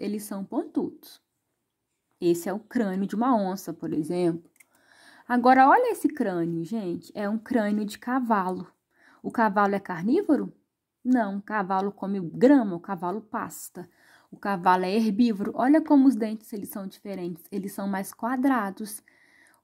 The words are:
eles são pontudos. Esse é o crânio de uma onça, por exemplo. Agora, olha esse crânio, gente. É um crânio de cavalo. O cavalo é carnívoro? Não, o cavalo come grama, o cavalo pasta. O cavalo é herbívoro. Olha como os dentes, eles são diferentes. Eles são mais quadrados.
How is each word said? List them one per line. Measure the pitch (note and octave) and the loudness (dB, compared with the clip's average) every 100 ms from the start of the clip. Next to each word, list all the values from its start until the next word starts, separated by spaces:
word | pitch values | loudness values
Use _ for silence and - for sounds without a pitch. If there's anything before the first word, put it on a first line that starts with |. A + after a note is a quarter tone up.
eles | G3+ G#3 | -8 -6
são | G#3 G3 | -8 -10
pontudos. | F#3+ A#3+ E4+ - - - - - _ _ _ _ _ _ _ _ _ - | -8 -6 -6 -4 -4 -6 -20 -20 _ _ _ _ _ _ _ _ _ -4
Esse | F3 E3+ G3+ | 0 0 -2
é | |
o | G3 | -8
crânio | - B3+ G#3 F#3 G3 | -4 -4 -2 -2 -4
de | |
uma | G3+ B3 A#3 | -2 2 2
onça, | F#3 F#3+ - | 0 -4 -8
por | E3 D#3+ | -10 -6
exemplo. | D3+ D3 F3+ F3 E3 - _ _ _ _ _ - - - | -4 -4 0 0 -2 -8 _ _ _ _ _ -20 -16 -4
Agora, | A#3+ A#3+ C4 C4+ | 2 6 8 8
olha | F#4+ B4 | 6 4
esse | G4+ D4 | 0 -2
crânio, | - A3 F3 E3+ E3 | -2 -2 -2 -2 -4
gente. | E3 A3+ F#3 F3 - | -6 -6 -6 -8 -10
É | - G3+ | -8 -4
um | A3 | -4
crânio | - B3 G#3 G#3 | -2 -2 0 -2
de | G#3 - | -4 -8
cavalo. | - C4 A#3+ G#3 F#3 F#3 F3+ _ _ _ _ _ | -4 -2 2 2 0 -4 -8 _ _ _ _ _
O | G3+ | -6
cavalo | - A3 G3 G3+ G3 | 0 2 4 2 0
é | |
carnívoro? | G3 F3 F#3+ D#4+ G4+ B3+ F#3+ - _ _ _ _ | -4 -4 0 2 2 2 0 -12 _ _ _ _
Não, | B3 B3+ G#3 G3+ | 0 0 0 -4
o | |
cavalo | G3+ G#3+ F#3+ F#3+ G3+ | -6 -4 0 0 -2
come | G3+ G3 G3 | -4 -6 -4
grama, | E3+ D#3+ A#3+ C#4+ G#3+ | -6 4 6 6 4
o | E3+ | -4
cavalo | - F#3+ F3 G#3 | -8 -6 -6 -6
pasta. | G#3+ A3+ F#3+ - - - E3+ _ _ _ _ | -8 -8 -8 -12 -16 -16 -18 _ _ _ _
O | - | -8
cavalo | G#3 G3 F#3 F#3 | -4 0 4 4
é | F#3 | 2
herbívoro. | G#3 A3 G3 A#3+ G3 G#3 | 0 2 2 2 2 -4
Olha | - B3 D#4 | 0 4 4
como | D4+ D4 C4 | 6 6 6
os | A3 | 4
dentes, | A3 A3 - | 0 -6 -10
eles | G#3 - | -12 -10
são | G#3+ F#3+ | -10 -12
diferentes. | - G#3 F#3+ F3 E3+ - | -14 -12 -8 -8 -8 -10
Eles | G3+ F#3 | -8 -8
são | - G3 | -6 -4
mais | F#3+ F#3+ | -4 -6
quadrados. | - A3+ C4 C#4 B3+ G3 F#3+ G#3+ - _ _ _ _ _ _ | -8 -6 0 2 0 -2 -8 -12 -14 _ _ _ _ _ _